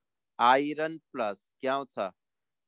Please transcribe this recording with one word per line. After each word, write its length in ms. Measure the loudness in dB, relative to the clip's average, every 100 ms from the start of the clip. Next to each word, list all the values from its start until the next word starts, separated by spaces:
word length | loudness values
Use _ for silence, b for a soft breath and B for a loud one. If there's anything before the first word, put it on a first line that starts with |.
| _ _ _ 2
Iron 580 | 4 4 2 -4 -6 -8 _
plus 400 | -4 -4 -6 -16 _
के 60 | -4
आउँछ? 280 | -4 -6 -8 -8 -8 _ _ _ _